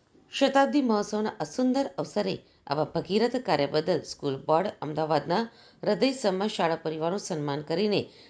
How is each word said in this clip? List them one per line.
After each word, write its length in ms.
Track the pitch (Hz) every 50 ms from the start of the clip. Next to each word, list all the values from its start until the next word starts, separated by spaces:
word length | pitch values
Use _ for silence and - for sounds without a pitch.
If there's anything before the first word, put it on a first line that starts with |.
| _ _ _ - _ _ -
શતાબ્દી 500 | - 269 269 269 277 277 - 226 294 269
મહોત્સવના 500 | 240 220 208 208 - - 214 214 214 - -
આ 40 | 156
સુંદર 460 | 151 - - 254 254 247 269 277 254 - -
અવસરે 400 | 151 170 - 208 208 190 170 131 - - _ _ _
આવા 180 | - 143 151 156
ભગીરથ 520 | 147 - 170 156 - 185 214 220 247 247
કાર્ય 300 | 254 247 - 170 143 143
બદલ 360 | 139 143 156 160 170 180 147 -
સ્કૂલ 340 | - - - - 143 135
બોર્ડ 340 | 135 - - 156 165 190 202 - - -
અમદાવાદના 680 | 147 156 156 160 151 160 147 143 147 170 202 233 226 - - - - - _ -
હૃદયસમા 640 | 180 208 175 208 262 262 262 - 208 185 185 196
શાળા 300 | 214 208 - 190 165 165
પરિવારનું 440 | 156 - 160 156 160 156 165 180 202
સન્માન 420 | 196 - 180 156 147 147 139 143 151
કરીને 460 | - 165 170 208 214 202 156 113 - - - - -